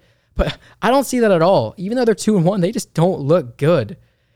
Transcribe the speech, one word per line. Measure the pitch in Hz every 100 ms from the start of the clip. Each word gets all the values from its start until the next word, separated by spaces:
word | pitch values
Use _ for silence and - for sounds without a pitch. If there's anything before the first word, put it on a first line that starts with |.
| _ _ _ -
But | 170 - - _
I | 214
don't | 269 262
see | 254
that | 226
at | 180
all. | 160 185 110 -
Even | 190 247
though | 240
they're | 214
two | - 214
and | 165
one, | 208
they | 170
just | 233 - -
don't | 170 156
look | 139 175 123 -
good. | 139 170 107 - _ _ _